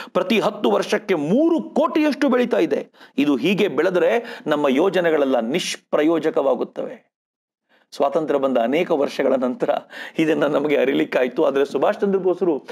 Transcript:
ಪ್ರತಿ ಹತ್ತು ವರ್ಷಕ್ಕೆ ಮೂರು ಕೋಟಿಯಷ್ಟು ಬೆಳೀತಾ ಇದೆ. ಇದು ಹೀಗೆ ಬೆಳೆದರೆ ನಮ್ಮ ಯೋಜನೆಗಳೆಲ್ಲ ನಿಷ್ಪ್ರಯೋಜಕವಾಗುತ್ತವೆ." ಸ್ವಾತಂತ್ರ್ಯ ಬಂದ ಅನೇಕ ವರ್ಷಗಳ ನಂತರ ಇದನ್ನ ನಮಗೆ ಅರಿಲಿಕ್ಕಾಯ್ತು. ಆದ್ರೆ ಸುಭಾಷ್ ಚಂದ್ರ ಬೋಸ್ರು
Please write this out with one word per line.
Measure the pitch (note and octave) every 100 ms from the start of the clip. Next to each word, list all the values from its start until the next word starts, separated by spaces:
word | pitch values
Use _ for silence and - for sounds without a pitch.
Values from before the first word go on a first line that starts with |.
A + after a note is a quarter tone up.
| -
ಪ್ರತಿ | F3+ F3+ A3
ಹತ್ತು | G3+ G#3+ A#3+
ವರ್ಷಕ್ಕೆ | G3 F#3+ G#3 -
ಮೂರು | E3 D3 A#3+ E4 D#4+
ಕೋಟಿಯಷ್ಟು | - - E4 D#4+ D4+ - C#4+
ಬೆಳೀತಾ | B3+ B3 G#3+
ಇದೆ. | E3 - - _ - -
ಇದು | D3 C3
ಹೀಗೆ | D#3 G3 F#3+
ಬೆಳೆದರೆ | C3+ F3+ F3+ E3 A#3 A#3 - D3+
ನಮ್ಮ | D3 C#3+
ಯೋಜನೆಗಳೆಲ್ಲ | C3 F#3+ F3+ E3+ D#3 C3+ B2+
ನಿಷ್ಪ್ರಯೋಜಕವಾಗುತ್ತವೆ." | A2+ F3 - - - D#3 D3+ E3 D#3 D#3 C3+ A#2+ - - - - _ _ _ _ _ _ _ _ _ -
ಸ್ವಾತಂತ್ರ್ಯ | C#3 E3 D3 C#3+
ಬಂದ | C3+ B2
ಅನೇಕ | A2+ D3+ F3
ವರ್ಷಗಳ | D3+ C3 - C3+
ನಂತರ | C3 B2+ B2 C#3 - - - - -
ಇದನ್ನ | D#3 D3+
ನಮಗೆ | D3 C#3+ D3+ C#3
ಅರಿಲಿಕ್ಕಾಯ್ತು. | B2+ D3 D3 C#3 B2+ B2+
ಆದ್ರೆ | D3 C#3
ಸುಭಾಷ್ | C#3 C3+ E3+ G#3
ಚಂದ್ರ | G3+ F#3+
ಬೋಸ್ರು | F3+ F3 F3+ C#3 -